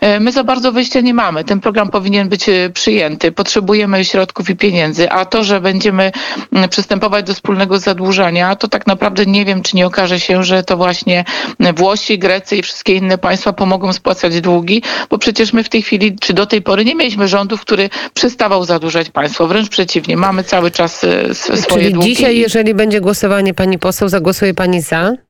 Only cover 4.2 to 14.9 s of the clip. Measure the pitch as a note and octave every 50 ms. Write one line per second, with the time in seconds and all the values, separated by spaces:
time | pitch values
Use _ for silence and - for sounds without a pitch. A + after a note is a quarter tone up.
4.2 | F#3 F#3 - - G3 E3+ G3 - - G#3+ F3+ E3+ D#3+ D#3 D#3 D#3+ E3+ - - F3+
5.2 | F#3+ F#3+ - A3+ A3 G3 G3+ G3 F3 G3 F#3+ F#3+ F#3 G#3+ G3 F#3 F#3+ F#3+ F#3+ C4+
6.2 | - - - - - - - G3 F#3 F3+ - - G3 - G#3+ G3 G#3 G#3+ G3 G#3
7.2 | G3+ F3 G3+ - _ - G3+ F#3+ G3 F#3+ F#3 G3 F#3 - F#3+ F3 F#3 F#3+ G3 F#3
8.2 | G3 F3 E3+ F3 F3 F#3 G3 G3+ - G#3+ - - - - G3 F#3+ - G#3 F#3+ F#3
9.2 | G#3 G3 G3 G3+ G#3 G3 G3 F#3+ F3+ - - F#3 F3+ F3+ F3 - F#3+ F3 F3+ F3+
10.2 | F3 - F#3 F#3 F#3 F3+ F#3 F#3 F3+ F#3 F#3+ F3 F3+ F3+ F3+ - - - F3+ F3
11.2 | F3 - - - - - - _ - F3+ E3+ D3+ F3+ F#3+ G3+ G#3+ - - A3 G3
12.2 | F3 F#3+ F#3 G3 F#3 - - G3+ F3 - - - - - F#3+ F#3+ F#3+ F#3 F#3 F3+
13.2 | - F#3 F3+ G3 - G#3+ G3 - G3+ F#3+ F#3 F#3+ F3 F#3+ F#3 - _ - F#3 -
14.2 | - F3+ E3 E3+ E3+ F#3 F3 F3 E3+ E3+ G3 A#3 A#3 -